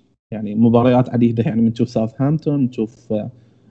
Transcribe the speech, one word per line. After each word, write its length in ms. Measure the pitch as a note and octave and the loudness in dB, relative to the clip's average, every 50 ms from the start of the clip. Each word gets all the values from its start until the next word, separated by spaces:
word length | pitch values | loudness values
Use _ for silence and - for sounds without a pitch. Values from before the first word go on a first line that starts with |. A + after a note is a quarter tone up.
| _ _ _ _ _ - A2 | _ _ _ _ _ -12 -10
يعني، 220 | G#2+ A2 G#2 G#2 | -8 -8 -4 0
مباريات 540 | A2 A#2 A#2 A2+ A#2+ B2 B2+ B2 B2 A#2+ - | 2 2 4 4 4 4 4 4 2 0 0
عديدة، 340 | - A#2+ A#2+ A#2 A2+ A#2 A2+ | 0 0 0 2 2 0 -2
يعني، 180 | - A2 A2+ | -2 0 0
بنشوف 280 | A2+ A2+ A2+ - A#2 - | 0 0 0 -2 -4 -2
ساوثهامبتون، 760 | - A2+ A2 A2 - - C3+ C#3+ D#3+ D3+ - D#3 D3 C#3+ C3 | -2 -4 -4 -4 -4 -4 -2 -2 -2 -2 -2 -2 -2 0 -2
بنشوف، 460 | B2 - - A2 G#2+ - - _ - A2 | -2 -2 -4 -6 -6 -8 -16 _ -6 -6
آه، 160 | G#2+ G#2 B2 - - _ _ _ _ _ _ | -6 -6 -8 -14 -18 _ _ _ _ _ _